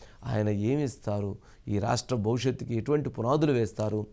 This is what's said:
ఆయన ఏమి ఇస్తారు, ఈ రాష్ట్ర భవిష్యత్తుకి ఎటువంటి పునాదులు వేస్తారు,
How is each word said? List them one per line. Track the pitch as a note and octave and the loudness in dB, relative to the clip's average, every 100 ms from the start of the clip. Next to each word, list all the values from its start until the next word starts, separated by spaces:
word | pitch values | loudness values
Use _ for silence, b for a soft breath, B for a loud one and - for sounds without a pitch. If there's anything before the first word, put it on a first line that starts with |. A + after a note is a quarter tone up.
| B B - | B B -4
ఆయన | A2 G#2 | 0 0
ఏమి | G2+ G#2 C#3+ | 2 2 0
ఇస్తారు, | C#3 - - G#2 G2+ F#2+ b b - | 0 -4 -4 -4 -4 -8 b b -2
ఈ | G#2 | 0
రాష్ట్ర | G#2+ B2 - B2 | 2 0 0 -2
భవిష్యత్తుకి | G#2 B2 C3 B2 A#2+ A2+ | 0 0 0 -2 -4 -4
ఎటువంటి | G#2+ D3+ B2+ | 0 0 0
పునాదులు | A#2+ A2+ D3+ D3+ | -2 2 4 4
వేస్తారు, | B2+ G#2+ - G#2+ G#2 G#2 | 4 2 0 -2 -2 -4